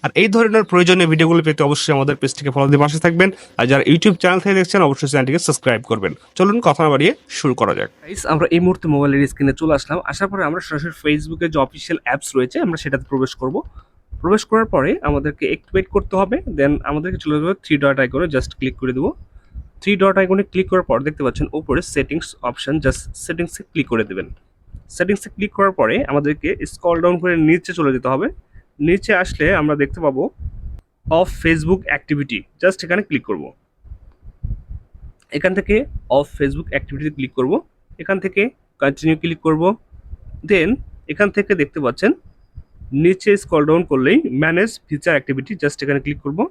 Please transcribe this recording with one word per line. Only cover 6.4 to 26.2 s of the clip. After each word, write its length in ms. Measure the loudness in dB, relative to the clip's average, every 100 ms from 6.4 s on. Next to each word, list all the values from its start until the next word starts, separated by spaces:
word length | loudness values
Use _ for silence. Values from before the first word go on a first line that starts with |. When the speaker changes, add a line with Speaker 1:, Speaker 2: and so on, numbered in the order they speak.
| 2 4
Speaker 1:
কথা 220 | 2 2
না 60 | 2
বাড়িয়ে 240 | 4 2 0 _
শুরু 240 | -4 -2
করা 220 | 0 0 0
যাক। 140 | -4 _
Speaker 2:
গাইস, 240 | -16 -10 -2
আমরা 220 | 0 2
এই 80 | 2
মুহূর্তে 280 | 2 0 0
মোবাইলের 400 | 2 2 2 0
স্ক্রিনে 260 | 0 0
চলে 200 | 0 0
আসলাম। 260 | 0 -2 -6 -6
আসার 220 | -6 -4
পরে 160 | -2
আমরা 160 | -4 -4
সরাসরি 320 | -6 -8 -8 -4
Facebook-এর 480 | 0 0 -2 -4 -2
যে 80 | 0
অফিসিয়াল 400 | -2 -4 -6 -6
অ্যাপস 320 | -2 -4 -2 -2
রয়েছে, 240 | 0 -2
আমরা 180 | -2 -2
সেটাতে 280 | -4 -6 -4
প্রবেশ 260 | -2 -2 -4
করব। 260 | -4 -4 -8 -18 _ _ _ -8
প্রবেশ 240 | 0 0 2
করার 200 | 0 2
পরে 320 | 0 0 0
আমাদেরকে 440 | 0 -2 -2 -4 -4
একটু 180 | -4 _
ওয়েট 140 | -4 0
করতে 260 | -4 -2 -2
হবে, 220 | 0 -2
then 340 | -4 0 0 0
আমাদেরকে 340 | -2 -4 -4 -6
চলে 180 | -2 -2
যাবে 140 | -2
থ্রি 240 | -4 -2 0
ডট 220 | 2 2
আইকনে, 260 | 0 0 -2
just 260 | -2 -4 -6
ক্লিক 160 | -6 -4
করে 180 | -4
দেবো। 200 | -2 -4 -4 -18 -20 _ -18 -18 -8
থ্রি 140 | -2 2
ডট 220 | 4 2
আইকনে 260 | 2 0
ক্লিক 240 | 0 -2 0
করার 140 | 0
পর 180 | 0 -2
দেখতে 220 | -2 -2
পাচ্ছেন 240 | -4 -2 -4
উপরে 280 | -6 -4 -4
সেটিংস 540 | -2 -6 -4 -6 -8 -8
অপশন, 380 | -8 -8 -4 -2
just 220 | -2 -4 -10
সেটিংসে 500 | -14 -10 -6 -6 -8
ক্লিক 240 | -10 -6 -2
করে 160 | -2
দেবেন। 240 | -2 -6 -10 -14 _ _ _ -20 -18
সেটিংসে 400 | -6 -2 -2 -4
ক্লিক 220 | -8 -8
করার 200 | 0 0
পরে 320 | 2 0 0
আমাদেরকে 520 | 0 -2